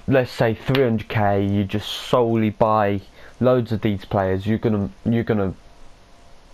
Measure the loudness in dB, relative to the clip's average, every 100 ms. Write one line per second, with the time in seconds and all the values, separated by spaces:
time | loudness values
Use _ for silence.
0 | 0 0 0 0 0 0 0 2 2 0
1 | -2 0 2 2 2 0 0 -4 -6 -10
2 | -2 0 2 2 0 0 2 2 2 -2
3 | -6 -20 -16 -2 2 2 0 -2 -2 -2
4 | -2 -2 0 -2 -2 -2 0 0 -2 -4
5 | -2 0 0 -2 -2 -6 -14 -20 -20 -20
6 | -20 -20 -20 -20 -20